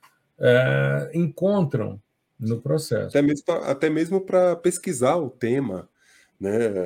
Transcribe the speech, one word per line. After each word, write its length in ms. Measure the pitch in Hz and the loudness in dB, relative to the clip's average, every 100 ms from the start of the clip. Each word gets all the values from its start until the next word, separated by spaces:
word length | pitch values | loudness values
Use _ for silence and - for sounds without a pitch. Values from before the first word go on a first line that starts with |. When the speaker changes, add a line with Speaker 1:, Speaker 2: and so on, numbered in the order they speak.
| _ _ _ - | _ _ _ -2
Speaker 1:
é, 760 | 123 123 131 135 139 143 139 165 | 4 4 4 2 2 0 -2 -2
encontram 840 | 170 - 185 202 156 120 104 98 _ _ _ - | -2 0 0 2 0 -2 -4 -8 _ _ _ -8
no 220 | 110 120 | -4 -4
processo. 460 | 135 156 151 110 98 | -2 -4 -2 -4 0
Speaker 2:
Até 140 | 143 | 2
mesmo 220 | 143 147 | 2 0
pra, 140 | - 170 - | -2 -2 -2
até 180 | 139 160 | -2 0
mesmo 320 | 156 165 190 | 0 0 -2
pra 340 | 190 185 180 175 | 0 2 2 2
pesquisar 600 | 180 - - 139 127 170 | -2 -2 -4 0 2 2
o 160 | 139 | -2
tema, 580 | - 113 135 123 92 - _ _ _ _ - | -4 -2 0 -2 -6 -10 _ _ _ _ -8
né? 180 | 98 110 113 98 | -2 0 0 0